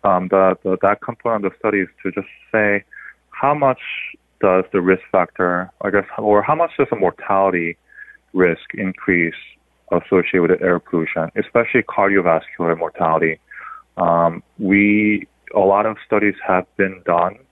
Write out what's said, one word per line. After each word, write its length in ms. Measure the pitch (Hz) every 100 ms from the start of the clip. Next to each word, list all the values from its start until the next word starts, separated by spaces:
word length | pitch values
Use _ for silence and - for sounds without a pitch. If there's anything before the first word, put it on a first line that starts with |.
um, 260 | 101 92 92
the, 280 | 95 95 92
the, 140 | 98 92
that 200 | 98 104
component 440 | - 117 120 110 98
of 60 |
the 60 | -
study 200 | 110 104
is 100 | 90 _
to 100 | -
just 160 | - 98 - _
say 320 | 110 104 101 _ - - - _
how 240 | - 135
much 260 | 151 139 127 - - - - _ _
does 240 | 101 92 92
the 80 | 98
risk 220 | 90 92 -
factor, 600 | 95 87 - 90 90 92 _
I 100 | 104
guess, 140 | 101 98 -
or 240 | 107 104
how 140 | 104 156
much 160 | 165 -
does 100 | 135
the 80 | -
mortality 800 | 92 - - 98 98 90 85 82 _ - - - _
risk 400 | 92 90 80 -
increase 600 | - 95 - - 90 82 - - - _ _ _
associated 500 | - - - - 92
with 180 | 85 90
the 60 | 92
air 140 | 87
pollution, 520 | - 87 80 87 80 -
especially 480 | - 120 117 123
cardiovascular 960 | - - 101 98 87 80 - - 85 82
mortality. 600 | 82 - 82 80 80 80 _ - - - _ -
Um, 460 | 87 85 85 85 _ -
we, 680 | 101 101 104 104 107 104 - _ - 104
a 40 |
lot 260 | 95 101 110
of 120 | 107 -
studies 300 | 107 101 95 -
have 200 | 92 92 -
been 260 | 98 92 -
done 340 | 87 87 - _